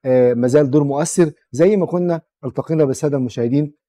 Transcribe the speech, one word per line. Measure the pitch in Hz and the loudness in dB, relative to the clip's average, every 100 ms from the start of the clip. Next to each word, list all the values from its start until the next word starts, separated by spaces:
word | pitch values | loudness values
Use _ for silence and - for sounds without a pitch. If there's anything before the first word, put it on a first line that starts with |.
آه، | 131 127 123 | 0 2 2
مازال | 120 123 147 139 | 2 2 2 2
دور | 147 | 2
مؤثر، | 143 139 170 - 160 - _ | 0 -2 -2 0 0 -2 _
زي | 123 180 208 | 0 2 2
ما | 165 | 0
كنا | 180 175 165 - _ | -2 -2 -4 -8 _
التقينا | 131 120 - 160 | -12 -8 -4 0
بالساده | 143 127 151 135 | 0 0 -4 -2
المشاهدين | 120 - 117 139 147 - | -4 -4 -2 -2 -2 -8